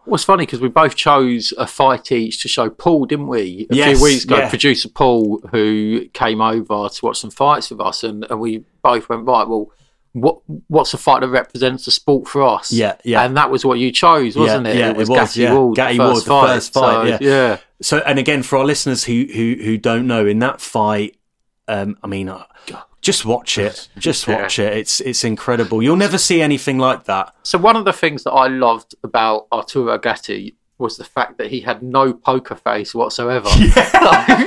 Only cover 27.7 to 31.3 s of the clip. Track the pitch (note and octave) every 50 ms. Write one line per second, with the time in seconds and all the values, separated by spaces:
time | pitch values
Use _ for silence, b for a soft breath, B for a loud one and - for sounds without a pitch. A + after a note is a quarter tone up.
27.7 | A3+ A3+ G3 G3 - - F3+ D#3 D3 C3 - - B2 C3+ C3 C3 C3 C3 B2+ A#2
28.7 | A2+ A2+ - _ - _ - A2 - A#2 A2+ A2 A2 G#2+ - _ A#2+ A2 - -
29.7 | - C3+ B2 A2+ A2 G#2 - A#2 A2 - - - G2+ G2+ G2 G#2+ - _ _ _
30.7 | _ - B2+ A2 - - G#2 - _ C3+ A#2+ -